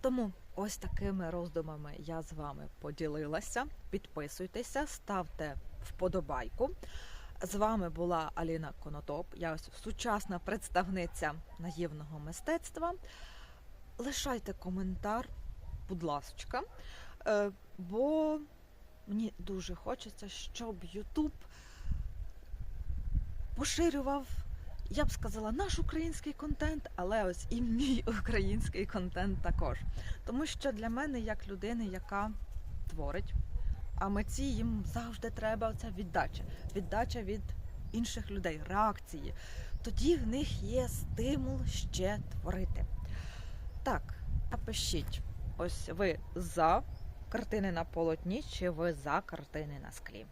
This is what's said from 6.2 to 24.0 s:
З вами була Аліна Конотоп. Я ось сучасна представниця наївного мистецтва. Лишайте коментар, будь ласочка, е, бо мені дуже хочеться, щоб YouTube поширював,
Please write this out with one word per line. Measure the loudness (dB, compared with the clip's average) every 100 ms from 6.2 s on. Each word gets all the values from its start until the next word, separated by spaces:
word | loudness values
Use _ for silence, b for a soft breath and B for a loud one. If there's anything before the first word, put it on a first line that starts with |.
| 0 -2 -2 0 0 0 B B B B B B
З | -2
вами | 4 4 4 2
була | 2 2 4 2
Аліна | 0 0 0 -2 -6
Конотоп. | -6 -6 -4 -4 -4 -4
Я | -2
ось | -2 -6 -8
сучасна | -6 -2 2 2 2 -2
представниця | -2 -4 2 2 4 0 0 0 -2 -2 -8 -6
наївного | -6 -2 -2 -2 -8 -8
мистецтва. | -6 -6 0 0 -2 -2 -2 -2 B B B B B B -14 -14 -14 -6
Лишайте | -2 0 0 0 -2
коментар, | -6 -4 -2 -2 -2 0 0 -2 -6 -6 -6 -6 -6 -4
будь | -2
ласочка, | 0 -2 -4 -10 -4 -4 -4 B B B B B 4
е, | 4 4 -2 -14 -10
бо | -4 2 4 6 4 2 -2 -14 -20 -20 -18 -18 -2
мені | 0 0 -2
дуже | -6 -4 -4
хочеться, | -6 -4 -4 -6 -10 -10
щоб | -8 -8 -6 -6 -6
YouTube | -6 -6 -2 2 2 0 -12 B B B B B B -2 -6 -6 -8 -4 -4 -2 0 0 4 4 2 -2 -2 0
поширював, | 0 6 6 6